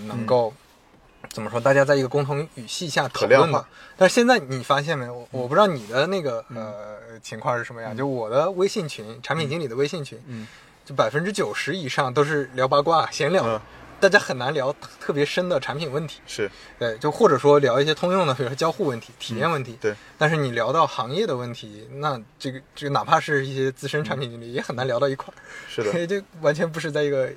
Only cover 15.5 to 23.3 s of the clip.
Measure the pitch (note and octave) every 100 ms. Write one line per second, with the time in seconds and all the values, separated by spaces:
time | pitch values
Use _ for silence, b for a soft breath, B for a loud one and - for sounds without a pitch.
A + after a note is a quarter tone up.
15.5 | D#3 B2 C3+ D#3+ C#3 D#3+ - - - G2+
16.5 | B B - A#2+ A2 D3 D3 A3 C3+ C#3+
17.5 | D3 C3+ A#2+ D3 D3+ F3+ F#3+ E3 - B2
18.5 | C3 D#3+ D#3+ F3 A#2 - - - A2+ D#3
19.5 | D#3 B2 A2+ A2 G#2 B - D#3 D#3+ C3+
20.5 | A#2 A2+ D3 D3 - A#2 D#3 A3 C3 A#2+
21.5 | A#2 A2 G#2 A#2+ C3+ D3 B2+ G#2+ - C#3
22.5 | C3 - - C#3+ C3+ G#2 D#3+ D3